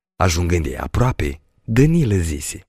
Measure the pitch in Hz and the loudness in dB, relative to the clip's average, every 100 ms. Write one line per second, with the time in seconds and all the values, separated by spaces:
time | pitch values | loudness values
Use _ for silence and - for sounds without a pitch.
0 | _ - 90 85 85 87 71 64 - - | _ -2 0 0 0 0 -2 -6 -4 0
1 | 127 - 71 69 _ _ - 113 151 170 | 0 0 -4 -6 _ _ -2 2 4 4
2 | 123 98 82 71 - 82 | 2 0 0 -4 -8 -14